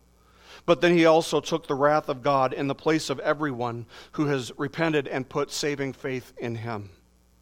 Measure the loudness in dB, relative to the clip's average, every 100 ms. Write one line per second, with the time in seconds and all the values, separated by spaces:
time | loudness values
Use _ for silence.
0 | _ _ _ _ -20 -4 2 4 6 6
1 | 8 6 4 -2 0 -4 -2 2 2 2
2 | 0 -4 0 2 0 0 -4 -2 0 0
3 | -2 -2 -2 -2 -2 -4 -6 -6 -12 -18
4 | -10 -4 -2 -2 -4 -6 -6 -2 0 0
5 | -2 -4 -4 -4 -4 -4 -4 -4 -6 -6
6 | -8 -8 -10 -10 -8 -6 -6 -8 -10 -20
7 | _ _ _ _